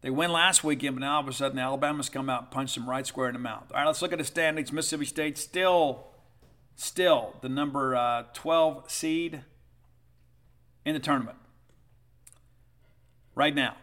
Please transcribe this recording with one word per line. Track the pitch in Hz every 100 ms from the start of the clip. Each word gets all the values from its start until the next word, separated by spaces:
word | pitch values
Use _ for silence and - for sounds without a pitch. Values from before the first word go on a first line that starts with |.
They | 131
win | 131 170
last | 170 180 180
weekend, | 156 143 139 131
but |
now | 139 147
all |
of | 139
a |
sudden | 127 135 131
Alabama's | 131 131 143 147 135
come | 139 135
out | 127
and | -
punched | 131 135
them | 127 120
right | 127 135
square | - 127
in |
the | 127
mouth. | 123 107 -
All | -
right, | 147
let's | 156
look | 175
at | 175
the |
standings. | 139 - 160 156 135
Mississippi | 147 151 156
State | 143 - 151 147
still, | - 180 185 180 151 123 - - - _ - - _
still | - - - 180 147 110 -
the | 127
number, | 131 147 139 131
uh, | 127 120 120 120
twelve | - 160 165 160 147 -
seed | - 160 160 170 160 127 _ _ _ _ _ _ _ _ _ _ _ _ _ -
in |
the | 156
tournament | 143 143 113 - - _ _ _ _ _ _ _ - - _ _ _ _ _ _ _ _ _
right | - 147
now | 143 127 -